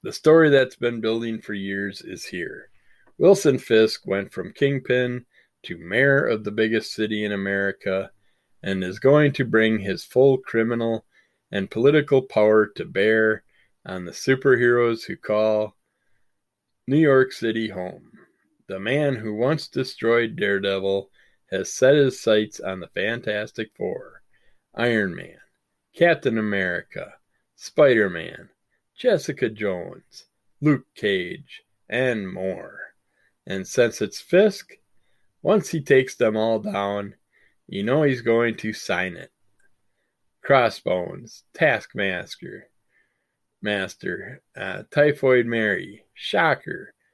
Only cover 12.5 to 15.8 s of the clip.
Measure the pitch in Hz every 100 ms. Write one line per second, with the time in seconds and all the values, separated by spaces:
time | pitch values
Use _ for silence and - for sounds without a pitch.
12.5 | 110 104 - - 98 104 110 110 107 _
13.5 | _ _ _ - 92 87 - - 131 139
14.5 | 123 123 120 120 113 - 92 - 107 110
15.5 | 107 107 _